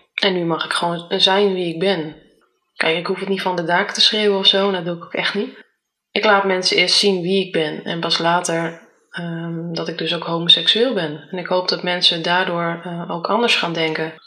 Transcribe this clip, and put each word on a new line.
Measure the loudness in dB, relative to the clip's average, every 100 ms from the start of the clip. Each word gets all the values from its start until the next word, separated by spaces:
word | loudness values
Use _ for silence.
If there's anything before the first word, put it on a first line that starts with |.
| _
En | 0 0
nu | 2
mag | 0 -2
ik | -2
gewoon | -2 -2 -4 -4 0
zijn | 2 4 2
wie | 2 -2
ik | 0
ben. | 0 0 -2 -10 _ _ _ _ _
Kijk, | -2 0 0
ik | -2
hoef | -4
het | -2
niet | -2
van | -2 -2
de |
daken | 0 2 0
te | 2
schreeuwen | 2 4 2 4
of | 4
zo, | 4 2
en |
dat | 0
doe | -4 -6
ik |
ook | -6
echt | -4 -4
niet. | -4 -6 -10 -20 _ _ _ _
Ik | 0
laat | 4 4
mensen | 4 0 2 2
eerst | 2
zien | 4 4 2
wie | 2 0 2
ik |
ben | 0 -2 -4
en | -6 -4
pas | -2 0
later, | 2 2 0 -2 -2 -8 -20 _ _
ehm, | -10 -6 -6 -6 -6 -6
dat | -6 -6
ik | -4
dus | -4
ook | -4
homoseksueel | -2 -2 2 2 4 2 2
ben. | 0 -4 -6 -10
En | -8
ik | -2
hoop | 0 0
dat | -2
mensen | -2 2 2 0
daardoor, | 0 0 0 -2 -2 -4
eh, | -8 -8 -8
ook | -6 -2
anders | 2 2 2
gaan | 0
denken. | -2 -2 -2 -6 -8